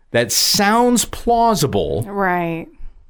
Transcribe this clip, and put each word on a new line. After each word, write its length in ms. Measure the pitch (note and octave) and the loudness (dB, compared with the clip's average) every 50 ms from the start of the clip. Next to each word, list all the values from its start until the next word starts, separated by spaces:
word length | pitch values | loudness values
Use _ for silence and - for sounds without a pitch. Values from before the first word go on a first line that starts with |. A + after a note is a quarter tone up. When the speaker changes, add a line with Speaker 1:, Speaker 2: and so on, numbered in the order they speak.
| _ _ | _ _
Speaker 1:
that 200 | - A#2 A#2+ - | 0 0 0 0
sounds 720 | - - - - - - G3+ G3+ A3 A#3+ B3 B3 A#3+ G#3+ - | 0 0 0 0 2 2 2 2 4 4 4 2 2 2 0
plausible. 1000 | - - - - A#3 A#3 A#3 A#3 A#3 G#3+ D#3+ D3 A#2 G2 G2+ D#2+ D2+ C#2+ - - | -2 -6 -6 -2 0 2 4 4 2 2 2 0 0 0 0 -2 -2 -2 -4 -4
Speaker 2:
Right. 640 | G3 G3+ G3+ G3 F3+ F3+ F3 E3+ E3 E3 E3 - - - - - - - - - - | -6 -4 -2 -2 0 0 0 -2 -4 -4 -6 -10 -12 -14 -14 -14 -14 -14 -16 -20 -20